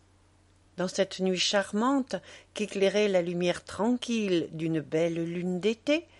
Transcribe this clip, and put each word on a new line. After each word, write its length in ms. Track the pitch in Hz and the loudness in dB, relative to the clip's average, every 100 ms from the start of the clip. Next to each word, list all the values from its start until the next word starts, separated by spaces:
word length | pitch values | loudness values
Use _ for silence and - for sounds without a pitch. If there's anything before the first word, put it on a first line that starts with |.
| _ _ _ _ _ _ _ - | _ _ _ _ _ _ _ -6
Dans 100 | 185 | -2
cette 320 | - 190 - | 0 -2 0
nuit 180 | 190 180 | 0 0
charmante 760 | - 208 190 208 247 277 254 180 - - - | 2 0 0 0 2 2 0 -6 -8 -20 -12
qu'éclairait 540 | - 202 202 196 196 214 | -6 -4 2 2 4 4
la 140 | 185 | 2
lumière 420 | 170 175 180 170 | 2 0 0 0
tranquille 840 | - - 220 247 - 226 202 175 - | -6 -2 0 0 0 -2 2 2 0
d'une 280 | 160 160 160 | -4 -2 -2
belle 440 | 139 156 170 165 | -2 0 0 -2
lune 340 | 165 175 180 180 | -4 -4 -4 -2
d'été, 480 | 196 226 - 311 339 | 0 0 0 0 -2